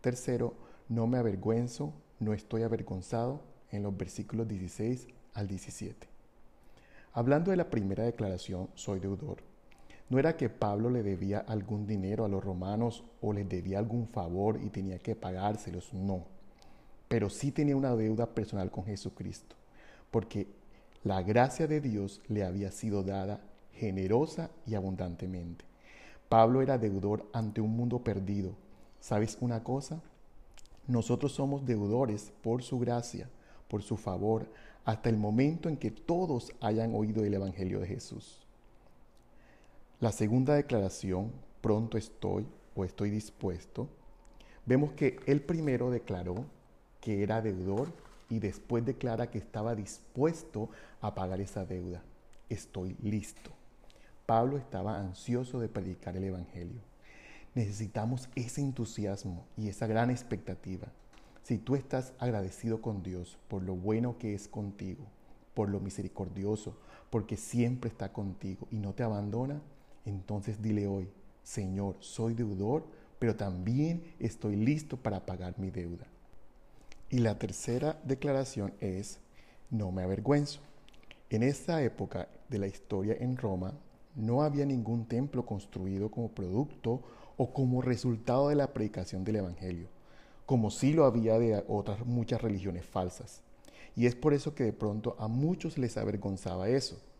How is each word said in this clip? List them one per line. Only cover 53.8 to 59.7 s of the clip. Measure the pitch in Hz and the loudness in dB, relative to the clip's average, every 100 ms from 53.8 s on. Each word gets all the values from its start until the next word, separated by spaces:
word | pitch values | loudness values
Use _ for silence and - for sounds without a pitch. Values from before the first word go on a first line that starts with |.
| - - - - | -20 -20 -20 -8
Pablo | - 113 127 143 | 4 4 4 0
estaba | 127 95 98 101 | -4 -4 -2 -2
ansioso | 98 90 - 123 127 127 | -4 -8 -2 -2 0 -4
de | 110 | -4
predicar | 104 92 90 - 92 | -4 -4 -6 -6 -4
el | |
Evangelio. | 95 92 87 - 87 117 - - - - - - - 123 | -4 -4 -8 -10 -10 -10 -14 -20 -20 -20 -20 -18 -6 -2
Necesitamos | 104 101 107 107 110 127 - - | -2 -2 -4 -2 -2 -2 -4 -6
ese | 117 - | -4 -2
entusiasmo | 139 127 113 - 104 98 98 85 - - | -2 -2 -4 -2 -2 -2 -6 -8 -10 -6
y | |
esa | 107 | -4